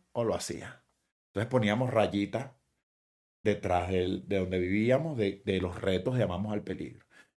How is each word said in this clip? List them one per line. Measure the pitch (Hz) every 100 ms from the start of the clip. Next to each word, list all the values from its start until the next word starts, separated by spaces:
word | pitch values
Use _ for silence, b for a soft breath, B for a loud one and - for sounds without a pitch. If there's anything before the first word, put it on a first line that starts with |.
| _
o | 117
lo | 117
hacía. | - - - - - _ _ _ _ _
Entonces | 98 117
poníamos | 127 107 107 127
rayitas | 113 104 101 101 - 139 - _ _ _ _ _ _ _ _
detrás | 107 98 95 90 90
del, | 92 90 95 -
de | 98
donde | 90 92
vivíamos, | 90 101 110 131 160 131
de, | 101 95
de | 104 92
los | 90 -
retos | 95 92 127 127
de |
Amamos | 95 90 107
al | 104
Peligro. | - 92 - - _ b b